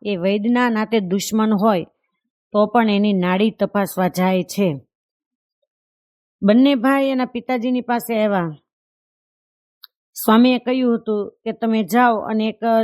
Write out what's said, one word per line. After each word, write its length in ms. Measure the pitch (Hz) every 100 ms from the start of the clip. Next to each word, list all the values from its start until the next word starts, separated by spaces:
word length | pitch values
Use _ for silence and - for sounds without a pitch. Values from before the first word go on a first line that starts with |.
| 208
એ 100 | 190
વૈદના 540 | 185 208 220 240 247
નાતે 300 | 220 214 226
દુશ્મન 520 | 185 196 - 220 220
હોય 320 | 208 220 190 - _ _ _ _ _ _
તો 140 | 208 208
પણ 240 | 240 220
એની 220 | 202 208
નાડી 380 | 196 180 185 214
તપાસવા 580 | - 196 202 196 - 180
જાય 340 | 180 185 185
છે." 380 | 170 - 190 139 - _ _ _ _ _ _ _ _ _ _ _ _ _ _ _
બંને 320 | 196 226 277
ભાઈ 320 | 277 262 277 269
એના 180 | 262
પિતાજીની 560 | 247 240 233 254 247 247
પાસે 420 | 233 240 226 220
આવ્યા. 280 | 214 202 165 151 _ _ _ _ _ _ _ _ _ _ _ _ - _ _
સ્વામીએ 440 | - - 220 254 247
કહ્યું 400 | 247 262 247 226
હતું 320 | 220 208 196 -
કે 80 | 226
"તમે 300 | 220 226 220
જાઓ 360 | 175 233 247 214
અને 280 | - 220 220
એક 180 | 214 233 226